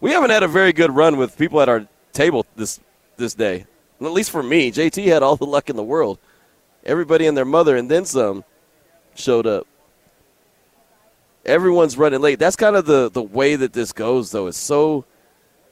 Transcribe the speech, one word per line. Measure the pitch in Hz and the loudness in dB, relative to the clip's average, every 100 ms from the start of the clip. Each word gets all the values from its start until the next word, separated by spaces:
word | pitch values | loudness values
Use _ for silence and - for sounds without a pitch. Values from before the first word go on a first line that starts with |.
we | 233 | 0
haven't | 339 262 | 2 2
had | 214 | 2
a | 180 | 2
very | 175 190 | 2 2
good | 156 165 | 4 2
run | 135 160 143 | 4 2 2
with | 123 - | -2 -2
people | 139 151 | -2 2
at | 131 | 2
our | 113 104 _ _ | 2 -2 _ _
table | - 160 135 - | -2 0 0 -4
this, | 110 107 - _ _ _ - | -8 -10 -10 _ _ _ -10
this | 120 | -10
day. | - 107 90 101 _ _ _ | -4 -4 -4 -10 _ _ _
At | 151 | -6
least | 180 214 | -4 -4
for | 165 | -6
me, | 123 165 127 | -2 0 0
J | 120 160 | -2 -4
T | - 196 | -2 0
had | 160 | 2
all | 135 147 | 2 0
the | 143 | -2
luck | 143 - | -4 -4
in | 117 | -8
the | |
world. | 107 160 117 95 _ _ _ _ _ _ | -4 -2 -2 -4 _ _ _ _ _ _
Everybody | - 160 156 160 160 | -6 -4 0 2 2
and | 143 | 0
their | 131 | 0
mother | 165 156 127 | 2 2 2
and | 123 | 0
then | 165 | -2
some | 185 131 107 98 - _ _ _ _ _ _ | -2 -2 -2 -4 -12 _ _ _ _ _ _
showed | - - 117 110 | -8 -2 0 0
up. | 101 - _ _ _ _ _ _ _ _ _ _ _ _ _ _ _ _ _ - | -4 -6 _ _ _ _ _ _ _ _ _ _ _ _ _ _ _ _ _ 0
Everyone's | 160 185 175 160 127 | 2 2 2 2 2
running | 151 135 | 0 2
late. | 147 135 | 0 2
That's | 165 - | 0 2
kind | 214 202 | 2 2
of | |
the, | 156 139 120 | 2 2 2
the | 127 | -4
way | 104 110 139 147 | -6 -2 0 0
that | 127 | -2
this | 120 113 | -4 -6
goes, | - 113 127 101 | -6 -2 -2 -2
though. | 107 92 | -6 -6
It's | - | -8
so, | - 147 156 147 - _ _ _ _ _ _ | -2 0 0 -2 -8 _ _ _ _ _ _